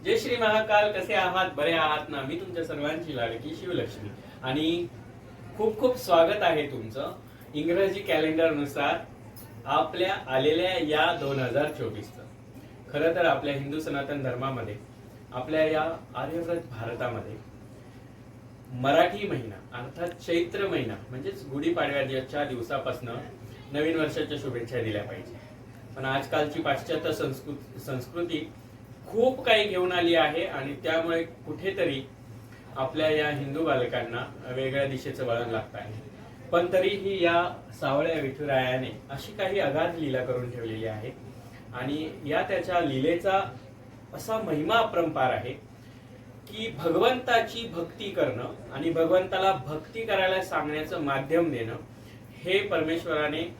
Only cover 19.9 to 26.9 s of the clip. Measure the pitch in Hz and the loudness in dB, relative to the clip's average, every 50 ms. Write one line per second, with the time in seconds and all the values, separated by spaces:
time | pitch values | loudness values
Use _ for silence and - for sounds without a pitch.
19.9 | 135 170 175 170 - - - - 170 170 175 - - 202 196 175 175 151 127 110 | -8 -6 -6 -6 -6 -8 -4 0 2 2 2 0 -2 -2 -2 0 0 0 -2 -2
20.9 | 104 - - - 127 131 - 131 127 - - 143 131 143 151 165 175 165 147 143 | -4 -8 -10 -12 -10 -8 -6 -8 -8 -8 -10 -6 -6 -2 0 0 2 2 2 2
21.9 | 139 139 131 127 135 131 127 - - 147 143 135 131 120 113 - 143 135 131 131 | 2 0 0 0 0 -4 -4 -2 -2 -2 -2 -2 -2 -6 -4 -2 -2 -2 -2 -2
22.9 | 120 - - 117 117 135 - - - - - - - - - - 139 147 151 160 | -4 -4 -6 -8 -8 -8 -10 -10 -14 -16 -16 -16 -16 -16 -14 -6 -2 0 2 2
23.9 | 165 160 151 135 131 160 151 139 147 139 - 139 117 120 117 - 127 120 110 110 | 2 2 0 0 0 -2 -2 -2 -4 -6 -4 -4 -4 -4 -6 -4 -2 -2 -2 0
24.9 | - - - - - - - - - - - - - - - - - - - - | -2 -2 -4 -4 -8 -10 -10 -12 -14 -16 -16 -16 -18 -18 -18 -18 -18 -18 -16 -14
25.9 | - - 131 135 135 139 139 - - 151 151 147 - 165 156 151 139 - - - | -10 -6 -2 0 0 0 0 0 2 2 2 2 0 -2 0 0 0 0 0 -2